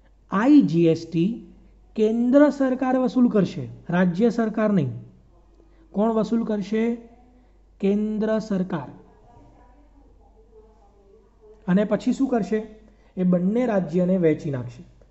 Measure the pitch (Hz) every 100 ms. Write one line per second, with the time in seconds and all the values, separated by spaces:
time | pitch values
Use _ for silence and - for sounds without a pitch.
0 | _ _ - 190 254 294 180 165 165 160
1 | - 165 196 240 - - - - _ -
2 | 214 233 247 285 294 277 269 254 254 254
3 | 247 254 240 214 170 - 120 - - 175
4 | 180 170 233 - 220 - 214 196 131 117
5 | - - - - _ _ - _ - 196
6 | 226 220 214 226 220 208 190 220 233 240
7 | - - - - _ _ _ - 196 208
8 | 214 214 220 220 214 190 185 156 131 -
9 | - - - - - - - - - -
10 | - _ 415 427 453 440 427 427 403 403
11 | _ - _ _ - - - 180 214 208
12 | 262 233 269 240 185 214 220 - - _
13 | _ 190 180 180 185 226 247 202 160 175
14 | 180 190 165 151 160 131 120 - - -
15 | _